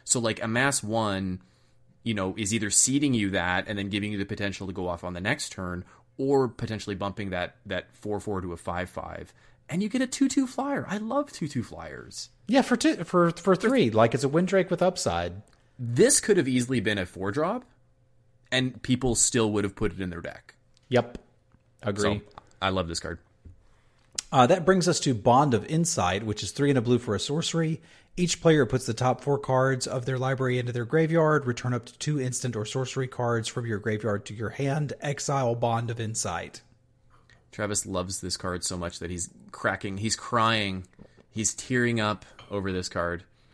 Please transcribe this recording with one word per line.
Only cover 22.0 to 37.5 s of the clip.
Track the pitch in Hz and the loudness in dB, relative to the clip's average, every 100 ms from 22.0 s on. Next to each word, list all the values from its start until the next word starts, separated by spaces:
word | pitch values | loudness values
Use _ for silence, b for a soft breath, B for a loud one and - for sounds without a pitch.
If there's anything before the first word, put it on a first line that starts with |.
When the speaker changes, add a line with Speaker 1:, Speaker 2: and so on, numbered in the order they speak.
| 104 104 | 0 0
Speaker 1:
So, | - - _ - | -6 -20 _ -4
I | 95 | -2
love | 95 85 | 0 -2
this | 82 | -6
card. | 80 82 _ _ - - _ _ _ _ _ - - | -8 -10 _ _ -20 -20 _ _ _ _ _ -14 0
Speaker 2:
Uh, | 143 123 | 6 8
that | 185 160 | 6 6
brings | 190 170 | 6 6
us | 160 | 2
to | - | 2
Bond | 117 123 123 143 | 2 6 6 6
of | 113 - | 2 2
Insight, | 160 170 - 90 95 110 | 0 0 2 2 2 -2
which | 104 | -4
is | 101 | -4
three | - 143 | 0 4
and | 131 | 4
a | |
blue | 113 123 | 4 2
for | 120 | 2
a | 101 | -2
sorcery. | - 147 165 165 160 160 b b b - | 0 -2 -2 0 0 -2 b b b -2
Each | 175 - | -2 2
player | 165 156 127 | 6 6 6
puts | 131 - | 2 -2
the | |
top | 110 127 123 | 0 0 0
four | - 139 | 0 -2
cards | 139 131 131 131 - | 2 2 4 2 -2
of | 131 120 | -4 -4
their | 131 | -2
library | 131 131 131 123 | -2 0 0 0
into | 120 | -2
their | 120 113 | -4 0
graveyard. | 156 160 165 156 151 127 | 2 4 4 4 4 0
Return | 120 123 123 | -2 -2 -4
up | - | -4
to | - | -8
two | - 147 | -4 -2
instant | 127 123 127 113 | -2 -2 -4 -4
or | 107 | -4
sorcery | 135 127 - 127 | -4 -4 -4 -6
cards | - 123 117 113 | -2 0 0 -2
from | - 117 | -6 -4
your | 104 | -4
graveyard | 110 107 113 101 - | -2 -2 -2 -2 -4
to | |
your | 107 104 | -8 -8
hand. | - 139 147 143 - | -4 -2 0 -2 -6
Exile | 147 143 - 139 123 | -6 -6 -2 0 0
Bond | 120 117 113 117 | 0 0 0 -2
of | 117 | -6
Insight. | 110 110 104 87 90 - _ _ _ _ _ b b b _ | -6 -4 -4 -6 -8 -14 _ _ _ _ _ b b b _